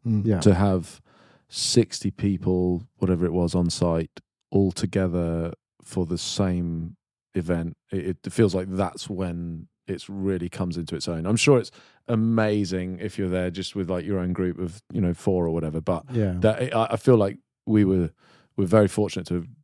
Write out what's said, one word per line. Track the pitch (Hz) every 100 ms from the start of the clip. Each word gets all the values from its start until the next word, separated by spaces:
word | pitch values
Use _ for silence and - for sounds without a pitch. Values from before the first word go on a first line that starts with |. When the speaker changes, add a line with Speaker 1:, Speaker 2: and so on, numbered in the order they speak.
| 117
Speaker 1:
Mm. | 107 107
Speaker 2:
Yeah. | 95
Speaker 3:
To | 107
have | 90 101 92 80 - _ _ _ _ _
sixty | - - - 110 - 101
people, | - 101 92 95 92 90 90 - -
whatever | 90 87
it | 87
was, | 87 87
on | 87 85
site, | - 87 82 82 - _ _ -
all | 98 98
together | - 95 98 92 87 82 82 85 - _ _
for | - -
the | 82 85
same | - - 98 87 85 82 82 - _ _ _
event. | - 82 85 85 - -
It, | 98 90 87
it | -
feels | - 107
like | 92 92
that's | 92 92 - -
when | 95 92 85 85 82 80 _ -
it's | 92 -
really | 101 95 92 87
comes | - 90 85
into | 80 78
its | -
own. | 82 85
I'm | 113
sure | - 135
it's | 104 - - _ -
amazing | 117 113 113 107 104 95 92 92 92
if | 101 -
you're | 95
there | 90 90
just | 87 92 101
with, | 87
like, | 90
your | 85 98
own | 90
group | 87 92 -
of, | 90 98 -
you | -
know, | 90
four | 85 - 90 85
or |
whatever, | 82 80 78
but | 80 85 139
Speaker 2:
Yeah. | 123 101 90
Speaker 3:
that, | 107 110 123
I, | 113 113
I | 117
feel | - 120
like | 101 - _ _ -
we | 107
were, | 98 95 82 - _ _ _ -
we're | 95
very | 107 101
fortunate | - 101 - 87
to |
have | 87 82 -